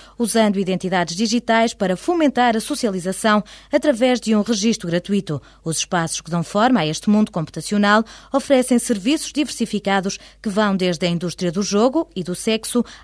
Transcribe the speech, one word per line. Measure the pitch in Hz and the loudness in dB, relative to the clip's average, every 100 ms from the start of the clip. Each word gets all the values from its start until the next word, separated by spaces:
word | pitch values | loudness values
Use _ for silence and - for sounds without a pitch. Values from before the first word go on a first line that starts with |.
| - - | -14 -4
usando | 233 226 214 196 | 0 2 2 2
identidades | 185 185 185 185 170 165 | -2 -2 -2 -2 -2 -2
digitais | 226 240 - 226 233 | -2 0 2 2 2
para | - 180 185 | 0 -2 -2
fomentar | - 349 302 254 240 220 | 0 2 2 4 2 2
a | |
socialização | - 294 233 185 170 - 220 214 - - - | -2 -4 -4 -4 -4 -2 2 2 0 -10 -2
através | 294 302 226 254 247 | 0 2 2 2 2
de | 214 214 | 2 0
um | |
registro | 208 220 220 214 175 | 2 0 0 0 -2
gratuito. | 170 175 202 196 143 - - | -4 0 -2 -2 -6 -8 -10
Os | 160 160 | -6 -6
espaços | - 180 165 - | -2 -2 -2 -6
que | - | -6
dão | 170 | -6
forma | 165 202 240 247 | -2 2 2 2
a | 156 | 0
este | 156 - | -2 2
mundo | 208 220 | 2 2
computacional | 180 156 - - 208 202 214 220 - - | -2 -6 -8 -4 0 4 2 0 -8 -6
oferecem | 277 - 269 254 240 | -4 2 2 4 0
serviços | - 214 190 311 - | 0 -2 -2 -2 -2
diversificados | - 285 - 226 208 - 196 185 - - - | -4 -4 -4 -4 -4 0 0 -2 -6 -12 -10
que | 220 | -4
vão | 196 208 190 | 0 0 2
desde | 180 165 180 | 0 0 -2
a | |
indústria | 170 175 - 180 | -2 -4 -4 -4
do | 170 | -2
jogo | 196 202 240 285 330 | 0 2 2 2 -2
e | - 170 | -6 -8
do | 180 | -4
sexo | - 220 220 240 233 - | -2 -2 -2 -2 -2 -6